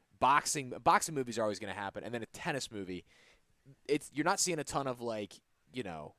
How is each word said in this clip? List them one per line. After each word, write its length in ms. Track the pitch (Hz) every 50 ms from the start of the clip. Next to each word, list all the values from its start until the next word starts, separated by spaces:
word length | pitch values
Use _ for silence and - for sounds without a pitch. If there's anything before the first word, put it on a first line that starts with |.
| _ _ _ -
boxing, 560 | 127 127 143 151 - - - 147 131 123 117 117 120
boxing 320 | 165 170 208 - - 160
movies 240 | 139 131 120 110 113
are 40 | 110
always 180 | 107 104 92
gonna 120 | 107 98 92
happen, 300 | 101 101 98 - 101 76
and 100 | 104 120
then 100 | 117 110
a 20 |
tennis 460 | - - - - 175 151 131 - - -
movie. 320 | 101 95 87 92 87 - - - - - - - _ _ _ _ _ _ 135 135 _ _ -
It's, 220 | 143 151 - - -
you're 120 | 135 151
not 140 | 175 196 -
seeing 180 | - 180 170 151
a 60 | 139
ton 220 | - - 151 135
of, 140 | 135 123 113
like, 320 | 120 117 110 107 104 98 - - _ _ _ _ _ _ -
you 100 | 127 117
know 300 | 92 82 78 76 80 -